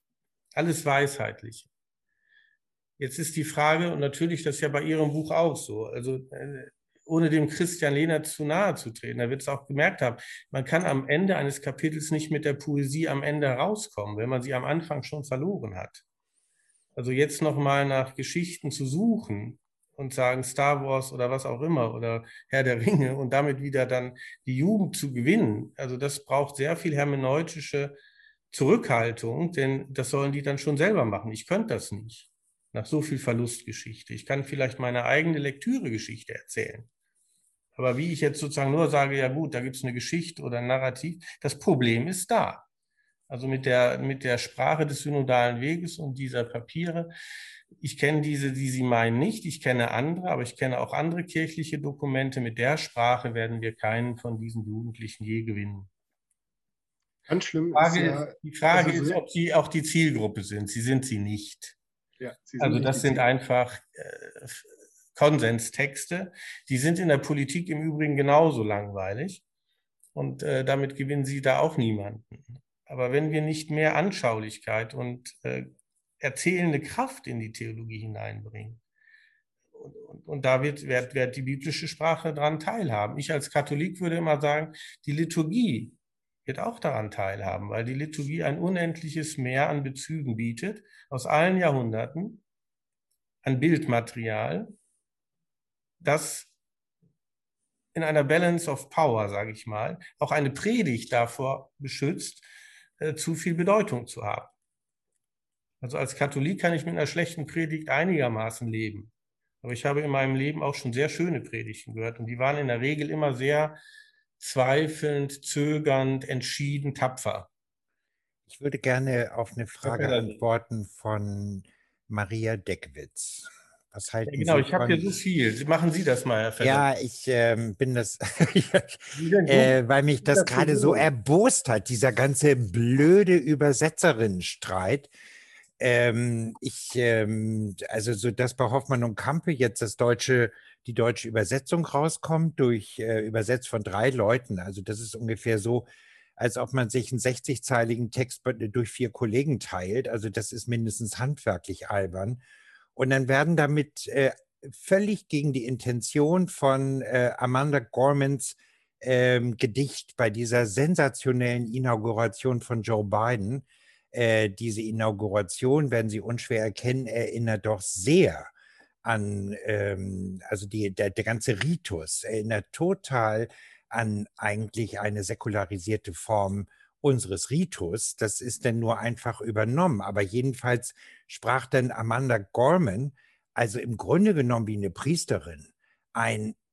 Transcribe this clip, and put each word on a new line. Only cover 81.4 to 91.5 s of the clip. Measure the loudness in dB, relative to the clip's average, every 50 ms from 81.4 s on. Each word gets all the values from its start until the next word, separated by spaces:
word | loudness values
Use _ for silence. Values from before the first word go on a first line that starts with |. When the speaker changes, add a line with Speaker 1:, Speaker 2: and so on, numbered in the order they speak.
| -4
Speaker 1:
biblische | -4 -4 -4 -4 -6 -6 -6 -6 -8
Sprache | -6 -2 0 0 0 0 -2 -4 -2
dran | 0 0 0 0 0
teilhaben. | -4 -4 -4 -2 -2 -2 0 0 -2 -2 -4 -6
Ich | -4 -2
als | -2 -2 -2 -2
Katholik | 0 0 0 0 -2 -2 -2 -4 -4 -4
würde | -2 -2 -2 0
immer | 2 2 2 2
sagen, | 2 2 2 2 0 -4 -8 -14 -18 -18 -18 -12 -6
die | -4 -2
Liturgie | -2 -2 0 0 0 0 2 2 2 2 2 2 0 -2 -6 -12 _ _ _ _ _ _ _ _ _ _
wird | -10 -6 -4
auch | -4 -6 -4 -2
daran | -2 -2 -2 -2 -4 -4
teilhaben, | -4 -4 -4 -4 -4 -4 -4 -4 -4 -4 -6 -6
weil | -4 -4 -4
die | -4 -4
Liturgie | -6 -6 -8 -6 -8 -6 -6 -4 -2 -2
ein | -2 -2 -2
unendliches | -2 -2 0 0 0 -2 -4 -6 -8 -8 -6 -6 -6 -6 -6 -6
Meer | -4 -2 0 0 2 2
an | 0 -2 -4
Bezügen | -6 -8 -10 -10 -8 -8 -6 -4 -4 -4
bietet | -2 -2 -4 -4 -4 -6 -8 -8 -8 -14 _ _ -20 -16 -10
aus | -8 -6 -2
allen | 0 2 4 4 4